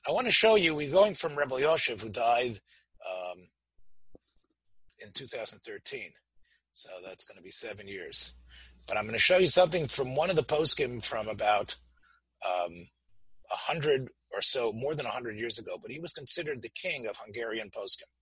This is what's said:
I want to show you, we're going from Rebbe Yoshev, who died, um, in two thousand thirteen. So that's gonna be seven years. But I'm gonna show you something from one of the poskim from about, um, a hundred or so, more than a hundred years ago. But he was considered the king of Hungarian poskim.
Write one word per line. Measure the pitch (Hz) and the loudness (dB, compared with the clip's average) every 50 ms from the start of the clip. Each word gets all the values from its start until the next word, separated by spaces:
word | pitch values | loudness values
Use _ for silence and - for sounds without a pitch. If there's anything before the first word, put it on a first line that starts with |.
| - | -2
I | 139 | 0
want | 160 214 254 | 0 0 2
to | 233 | 4
show | - - - 220 220 | 4 6 8 8 8
you, | 214 175 165 156 | 8 6 4 2
we're | 147 151 139 | 0 -2 2
going | 147 190 208 214 185 | 6 6 6 6 2
from | - - 160 143 | -4 -6 -4 -2
Rebbe | 143 147 131 131 | -2 -2 -2 0
Yoshev, | 127 139 156 165 156 - - 120 98 | 2 4 4 4 4 2 -2 -2 -4
who | 107 113 | -8 -6
died, | 98 123 117 117 120 120 127 123 110 98 _ _ - _ _ _ _ _ - | -4 0 4 4 4 4 2 0 -4 -8 _ _ -20 _ _ _ _ _ -10
um, | 92 92 92 90 90 90 90 90 87 _ _ _ _ _ - - - - - - - - - _ _ _ _ _ _ _ _ _ _ _ - - - _ - - | -10 -8 -8 -8 -10 -10 -12 -18 _ _ _ _ _ _ -20 -20 -18 -18 -18 -18 -18 -18 -20 _ _ _ _ _ _ _ _ _ _ _ -20 -20 -20 _ -18 -18
in | 104 - | -12 -10
two | - 139 | -10 -10
thousand | 113 - 123 107 - 107 98 | -8 -8 -8 -8 -10 -10 -12
thirteen. | - 117 104 98 _ - 139 123 101 82 _ _ _ _ _ - - _ _ _ _ _ _ | -14 -14 -14 -12 _ -10 -10 -10 -12 -14 _ _ _ _ _ -20 -20 _ _ _ _ _ _
So | - - - 92 90 90 | -16 -14 -14 -14 -14 -14
that's | 95 92 - - | -14 -12 -12 -14
gonna | - 101 98 | -14 -16 -20
be | 87 95 | -14 -10
seven | - - - 110 104 101 101 | -10 -8 -8 -8 -10 -12 -12
years. | 98 101 95 85 73 - - - - - - - - - - - - - - - | -12 -12 -10 -10 -2 0 0 0 -2 -4 -16 -20 -20 -20 -20 -20 -20 -20 -20 -8
But | - 98 | -2 -2
I'm | 107 104 | -2 0
gonna | 110 113 107 | 0 2 4
show | - - 185 | 6 6 6
you | 180 185 | 6 6
something | 151 - 180 180 170 180 180 151 | 6 8 8 6 6 4 -2 -2
from | 123 - - 135 127 131 | 0 -2 -2 -2 0 0
one | 143 160 185 | 0 2 4
of | 180 | 2
the | 156 | 2
poskim | 127 - 156 151 160 151 - - 139 123 123 117 - | 2 2 0 4 4 4 4 4 0 -2 -2 -6 -6
from | - 127 110 107 | -4 -4 -4 -4
about, | 107 107 101 107 104 104 101 107 - - - _ _ _ _ _ _ _ _ _ _ _ _ - | -4 -4 0 4 4 4 4 2 -2 -6 -8 _ _ _ _ _ _ _ _ _ _ _ _ -4
um, | 95 90 90 87 87 85 87 87 - _ _ _ _ - - - - - - - - | -2 0 0 -2 -2 -6 -12 -18 -20 _ _ _ _ -20 -20 -20 -20 -20 -20 -10 -8
a | - | -8
hundred | - - - 147 165 143 151 139 131 131 117 _ _ _ _ - | -6 -2 -4 -2 0 2 2 2 2 0 -8 _ _ _ _ -6
or | 101 | 0
so, | - - - 135 120 113 110 | 0 2 2 2 0 -2 -2
more | 113 127 143 160 | -2 -4 -4 -4
than | 147 131 | -4 -4
a | 117 | -4
hundred | 104 127 123 117 104 | -4 -4 -6 -6 -6
years | 104 113 117 110 - | -6 -6 -4 -4 -6
ago. | 107 - 90 87 | -6 -8 -10 -10
But | - 110 | -10 -12
he | 131 156 | -12 -10
was | 165 170 - | -10 -10 -10
considered | - 139 - - 175 165 151 143 120 113 | -10 -8 -6 -4 -4 -4 -4 -8 -8 -10
the | 117 | -14
king | _ - - 185 160 135 120 | _ -8 -6 -6 -6 -4 -6
of | 107 98 | -8 -8
Hungarian | - 104 107 101 120 117 113 113 113 107 98 | -10 -14 -12 -8 -8 -6 -4 -6 -6 -8 -8
poskim. | - 113 101 95 - - - _ _ _ | -10 -8 -4 -4 -4 -4 -4 _ _ _